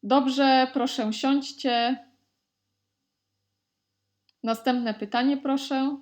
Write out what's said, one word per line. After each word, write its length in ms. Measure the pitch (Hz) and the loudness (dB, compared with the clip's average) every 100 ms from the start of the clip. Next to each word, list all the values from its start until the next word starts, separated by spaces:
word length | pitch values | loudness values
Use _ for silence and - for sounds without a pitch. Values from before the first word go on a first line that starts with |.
Dobrze, 640 | 202 262 269 262 269 262 262 | 4 2 2 2 4 4 2
proszę 400 | 262 254 - 214 | 0 -4 -2 -4
siądźcie. 920 | 220 269 277 277 - 269 240 233 262 - _ _ _ _ _ _ _ _ _ _ _ _ _ _ _ _ _ _ _ _ _ _ _ | -2 0 0 -2 -6 -2 0 0 -2 -8 _ _ _ _ _ _ _ _ _ _ _ _ _ _ _ _ _ _ _ _ _ _ _
Następne 500 | 226 226 262 247 233 | -4 -2 0 0 -2
pytanie, 440 | 214 208 240 262 277 | -6 -4 0 0 0
proszę. 600 | 277 269 269 269 269 285 | 0 -2 -2 -2 -2 -4